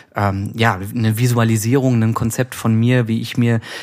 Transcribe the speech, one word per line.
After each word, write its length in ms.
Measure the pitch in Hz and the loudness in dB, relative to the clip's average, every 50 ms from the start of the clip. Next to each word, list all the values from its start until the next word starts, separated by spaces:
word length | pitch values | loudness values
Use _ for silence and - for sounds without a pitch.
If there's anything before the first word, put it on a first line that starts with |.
| - _ - | -20 _ -4
ähm, 360 | 107 101 101 95 98 101 104 - | -2 -2 -2 -2 -2 -6 -6 -2
ja, 220 | 113 117 117 98 92 98 107 113 | 0 0 0 0 0 -6 -6 -4
eine 240 | 120 113 110 107 | -2 0 0 2
Visualisierung, 840 | 110 127 123 117 120 113 113 113 107 107 117 135 139 127 131 123 113 110 | 2 0 2 2 2 2 2 2 0 0 2 0 2 2 2 2 2 2
ein 100 | 113 110 | 0 0
Konzept 400 | - 113 113 - - 127 - - | 0 -2 -4 -2 -2 -4 -4 -6
von 220 | - - 113 110 | -4 -2 0 2
mir, 320 | 110 117 123 127 127 117 | 2 4 4 2 2 2
wie 140 | 110 113 117 | 0 -2 -4
ich 160 | 120 - - | -4 -4 -2
mir 240 | 123 120 117 117 113 - - - - | 0 2 2 2 0 -2 -6 -14 -14